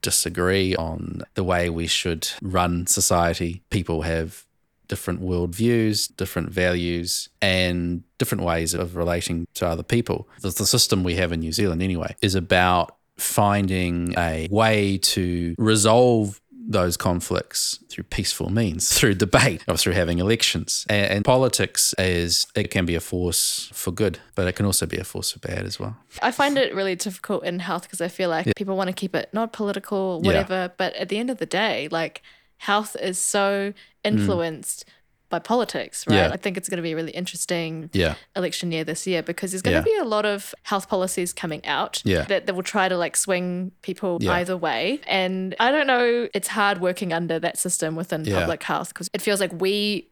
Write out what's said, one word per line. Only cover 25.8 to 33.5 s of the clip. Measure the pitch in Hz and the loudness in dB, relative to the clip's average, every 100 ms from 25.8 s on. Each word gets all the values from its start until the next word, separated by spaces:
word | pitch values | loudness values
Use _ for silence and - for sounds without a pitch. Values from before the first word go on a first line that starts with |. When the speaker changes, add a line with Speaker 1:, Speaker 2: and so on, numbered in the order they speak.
Speaker 1:
well. | 101 113 _ - | -8 -10 _ -4
Speaker 2:
I | 233 | -2
find | 240 - 277 | 0 0 2
it | 254 | 0
really | 190 196 180 | 0 -2 -2
difficult | 214 185 - 202 | -6 -8 -4 -4
in | - 180 | -2 -6
health | 180 175 - | -4 -6 -6
'cause | - | -6
I | 175 | -6
feel | - 180 | -2 -2
like | 160 185 | 0 0
Speaker 1:
Yeah. | 202 | -2
Speaker 2:
people | 196 190 | -2 -2
wanna | 185 | -2
keep | 185 190 160 | -4 -4 -4
it | - | -4
not | 208 226 | -4 -6
political, | - 202 196 - 202 190 170 | -4 -4 -4 -4 -2 -2 0
Speaker 1:
Yeah. | 170 | 2
Speaker 2:
whatever, | - - 185 180 - | 2 2 -4 -4 -4
but | 180 | -4
at | - 185 | -4 -4
the | 202 | -4
end | 247 | -4
of | 254 | -4
the | 160 | -2
day, | 180 220 120 147 | 0 0 -2 -4
like, | 165 165 - - _ _ _ | -4 -4 -8 -20 _ _ _
health | - 208 208 - | 0 0 0 -6
is | 180 185 | -4 -2
so | - 208 196 | 0 2 2